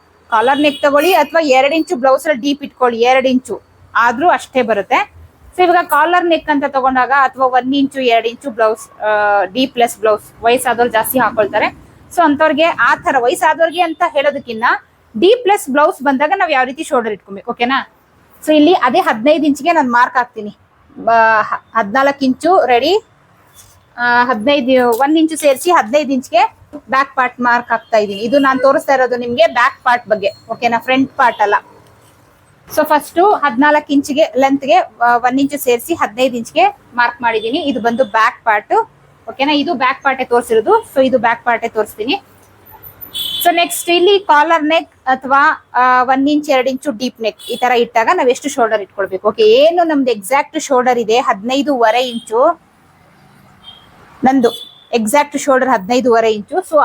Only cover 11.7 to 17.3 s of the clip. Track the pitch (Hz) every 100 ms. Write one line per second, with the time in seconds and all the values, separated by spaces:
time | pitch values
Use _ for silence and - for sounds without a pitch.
11.7 | - - - - - 320 294 311 294 330
12.7 | - 240 302 - 277 233 349 311 311 330
13.7 | 320 339 320 339 294 285 277 - 220 254
14.7 | 392 - _ _ 214 339 494 494 403 -
15.7 | 269 311 381 269 269 285 392 349 269 254
16.7 | 277 311 262 226 202 -